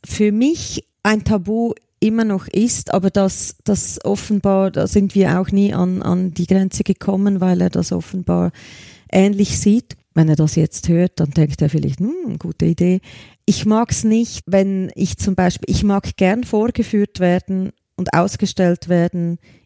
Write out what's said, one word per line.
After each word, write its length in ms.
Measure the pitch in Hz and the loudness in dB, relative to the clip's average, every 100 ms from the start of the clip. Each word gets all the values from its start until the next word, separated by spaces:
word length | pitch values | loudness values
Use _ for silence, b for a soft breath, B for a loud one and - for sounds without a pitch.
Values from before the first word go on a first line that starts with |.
für 280 | - - 208 | -10 0 0
mich 560 | 214 269 330 - - - _ | 2 0 0 -6 -10 -12 _
ein 220 | 208 214 | 0 0
Tabu 500 | - 208 175 220 233 - _ _ | 0 0 0 -2 -2 -4 _ _
immer 240 | 214 226 | 0 2
noch 240 | 220 190 - | 0 -2 -2
ist, 440 | - 240 - - | 0 0 -2 -2
aber 180 | 190 185 | 0 2
das, 460 | 202 190 - - - | 2 0 0 -8 -6
das 420 | - 202 - - | -2 -2 -2 -6
offenbar, 680 | - 196 - 208 202 190 190 | -4 -4 -2 0 2 2 2
da 160 | - - | 0 0
sind 280 | 202 196 | 0 2
wir 240 | 196 190 175 | 2 2 2
auch 120 | 190 | 0
nie 220 | 196 202 | 0 0
an, 300 | 202 180 185 | 0 -2 -2
an 300 | - 180 185 | -2 0 -2
die 140 | 156 175 | -4 0
Grenze 360 | 190 190 - | 2 2 -2
gekommen, 580 | - 190 - 196 202 190 | -2 -2 -2 0 0 2
weil 200 | 185 180 | 2 2
er 100 | 180 | 0
das 220 | - 170 | 0 -2
offenbar 600 | 180 - 185 180 175 175 B B B B B B | -4 -6 -6 -2 0 0 B B B B B B
ähnlich 460 | - 196 202 202 - | 2 2 2 0 2
sieht. 380 | 202 226 - - _ | 2 2 0 -12 _
Wenn 140 | 160 156 | 2 4
er 60 | |
das 220 | 151 156 - | 4 2 2
jetzt 320 | 156 - - | 0 -2 0
hört, 320 | 170 180 - | 2 2 0
dann 100 | 151 | -2
denkt 320 | 151 151 139 | 2 0 0
er 80 | 156 | 0
vielleicht, 300 | 156 139 135 | 0 -2 -2
"Hm, 380 | 208 359 320 160 | -4 -4 -6 -8
gute 260 | 170 - 165 | -10 -2 -2
Idee." 340 | 165 180 185 B B B B - | 0 0 0 B B B B -2
Ich 180 | - 214 | 0 2
mag's 360 | 214 233 - | 0 0 -2
nicht, 400 | 220 220 233 - - | 0 0 0 -6 0
wenn 440 | 196 196 190 185 - | 2 2 -2 -4 -2
ich 220 | 190 - | -4 -2
zum 180 | - 185 | -2 0
Beispiel, 360 | 180 - - | 0 0 -2
ich 120 | - | 0
mag 320 | 208 196 - - | 2 0 -2 0
gern 260 | 185 220 | 2 2
vorgeführt 800 | 247 214 226 240 220 208 202 - | -2 -2 0 -2 -2 0 -2 0
werden 500 | 180 180 - 190 185 - _ | 0 0 -2 -4 -4 -8 _
und 180 | - 180 | -8 -2
ausgestellt 760 | 165 196 - 196 - 180 175 170 | 0 0 -2 -4 0 0 0 0
werden 500 | 175 170 180 170 170 b b | 0 0 -2 -4 -6 b b